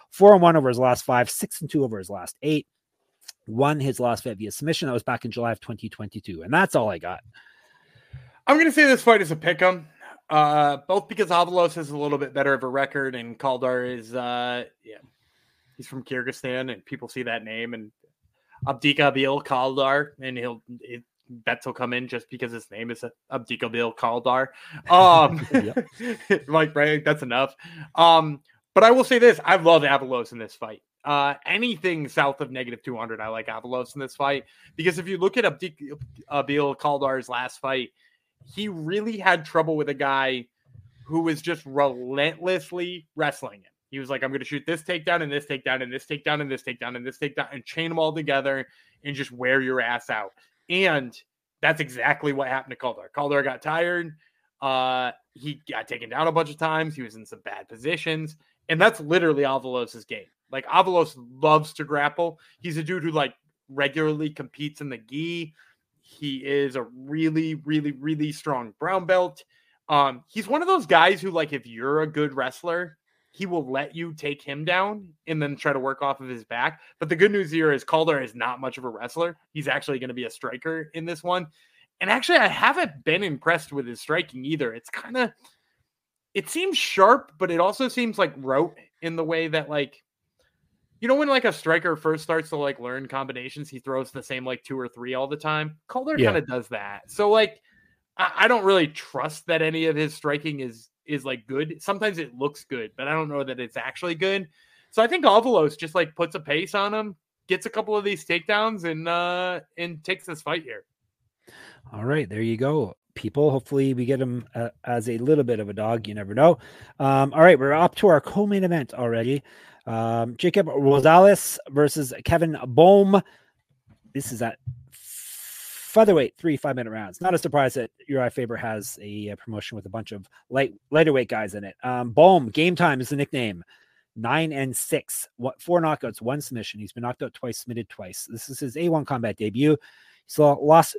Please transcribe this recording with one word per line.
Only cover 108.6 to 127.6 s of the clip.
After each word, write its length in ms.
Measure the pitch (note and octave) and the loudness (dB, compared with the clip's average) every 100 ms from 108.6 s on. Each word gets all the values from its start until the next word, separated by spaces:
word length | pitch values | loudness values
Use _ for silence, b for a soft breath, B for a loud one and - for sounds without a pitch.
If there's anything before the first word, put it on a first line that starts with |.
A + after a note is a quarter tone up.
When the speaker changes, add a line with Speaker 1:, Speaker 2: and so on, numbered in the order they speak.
| A3 G#3+ | -2 -4
Speaker 2:
and, 240 | E3+ D#3+ E3 | -6 -6 -2
uh, 520 | E3+ F3 F3+ F3+ F3 - - | -2 -2 -4 -4 -6 -10 -12
and 260 | F3 D#3 | -10 -8
takes 220 | F#3 F#3+ - | -8 -8 -10
this 160 | D#3 | -10
fight 220 | C#3+ E3+ | -6 -6
here. 200 | C3+ G#2 - _ _ _ _ _ B B B B B | -6 -16 -20 _ _ _ _ _ B B B B B
Speaker 1:
All 120 | G#2+ A#2 | -8 -4
right, 220 | D3+ A2+ | -2 -2
there 140 | G#2+ | -4
you 160 | A2+ A2+ | -4 -2
go, 380 | C3+ D#3 G2+ - _ | 0 -2 -4 -8 _
people. 380 | - G#2+ C#3+ D3+ | -10 -4 2 2
Hopefully 420 | C3+ - C#3 C3+ | 2 -2 0 0
we 120 | B2 A#2+ | 0 0
get 140 | C3 | 0
him, 280 | C3 B2 A2+ A#2 | -2 -6 -8 -8
uh, 140 | A#2 - | -8 -8
as 260 | - A#2+ A2+ | -6 -4 -4
a 80 | A#2 | -2
little 240 | B2+ D3+ | 2 2
bit 160 | A#2+ A2 | 2 -2
of 100 | G#2 | -4
a 40 | |
dog. 340 | G2+ G#2+ A#2 G#2+ | -6 -4 -4 -6
You 80 | G#2 | -10
never 180 | G2 | -4
know. 240 | A2 E3 E3+ B B B B | 4 6 6 B B B B
Um, 340 | C#3 C3+ C#3 | 2 2 4
all 80 | D3+ | 8
right, 160 | F3 C#3+ | 10 10
we're 120 | C#3 | 6
up 240 | D3+ F3 - | 4 2 6
to 120 | G#3 | 6
our 120 | D3 | 6
co-main 440 | - G3 G#3 G3 | 4 0 0 2
event 300 | F#3 E3 B2 | 2 0 -2
already. 500 | - A#2+ A2+ A#2 C#3 - b b b b | -4 -2 0 0 -2 -6 b b b b
Um, 500 | A2+ A2+ A#2 A#2 A#2 | -4 -2 -2 -2 -2
Jacob 320 | F3 G3 D#3+ | 0 0 0
Rosales 920 | C3+ C#3 C#3+ D3+ E3+ G3 F#3 - - - | 2 4 6 10 10 10 8 0 -8 -4
versus 440 | C3+ D3 D#3 C3 - - | 2 2 0 -6 -6 0
Kevin 320 | E3 E3 D3 B2+ | 2 2 -2 0
Bohm. 540 | A#2+ F3 G3+ G3 G3 - b b b b _ _ _ _ | 6 8 8 8 4 2 b b b b _ _ _ _
This 200 | C#3 - | -10 -8
is 80 | A2 | -6
at 180 | A2+ - - - - | -6 -6 -12 -14 -16
featherweight, 1400 | - - - - - - - - - - G#3+ G#3+ E3 A#2+ - | -20 -20 -18 -16 -16 -18 -18 -18 -18 0 6 6 6 2 -2
three 200 | E3+ C#3 | -2 -2
five-minute 340 | D3 B2+ A2+ | -2 -4 -6
rounds. 300 | A2 G2 - | -8 -10 -6
Not 120 | F3+ | -2
a 40 | E3+ | 0
surprise 380 | D#3 C#3+ | 2 2